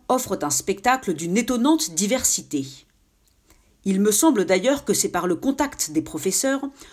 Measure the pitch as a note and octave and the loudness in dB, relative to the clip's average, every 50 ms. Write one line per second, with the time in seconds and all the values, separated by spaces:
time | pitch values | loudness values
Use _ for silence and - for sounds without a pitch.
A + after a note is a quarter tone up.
0 | _ - B3+ B3 B3 - F#3+ - D3 C#3+ C#3+ - - - G3 G3+ - B3 C4 C4 | _ 0 0 0 0 -2 -4 -4 -2 -2 -2 -2 -2 -2 -4 0 2 0 0 0
1 | - G3 E3 D3 E3+ E3+ F#3 A#3 A#3 B3 B3+ A#3 A#3+ D4 E4 D#4 D#4 - E3 - | 0 -2 -4 -2 -2 -2 0 0 0 0 0 2 4 4 4 2 0 -2 -4 -2
2 | G3+ G3+ B3+ B3+ - - - - - - D3+ C#3 C3 - - - - _ _ _ | 0 0 0 0 0 0 -2 -2 -4 -4 -6 -6 -6 -6 -10 -20 -20 _ _ _
3 | _ _ _ _ _ _ _ _ _ _ _ _ _ _ _ _ - G3 F#3+ F#3+ | _ _ _ _ _ _ _ _ _ _ _ _ _ _ _ _ -2 -2 0 2
4 | G3+ G#3+ G3+ - D#4+ D#4+ B3+ G#3 F3+ E3 F#3 F#3+ F#3 B3+ C#4+ C#4 - - G3 - | 2 2 4 4 4 4 4 4 2 2 2 2 2 2 0 0 0 -2 0 0
5 | - G3+ - F3 E3+ F3+ E3+ E3 - C4+ C4+ - D4 C#4 - - - - D3+ D#3+ | 0 -2 -2 -2 -2 -2 -2 -2 0 -2 0 0 -2 -2 -2 -6 -6 -4 -2 -4
6 | D#3 - - D#3 - F#3+ F#3+ - - C4+ C#4 C4+ C#4+ C4+ - - - - | -4 -4 -6 -6 -4 -2 -2 0 0 0 -2 -2 -4 -8 -12 -14 -20 -20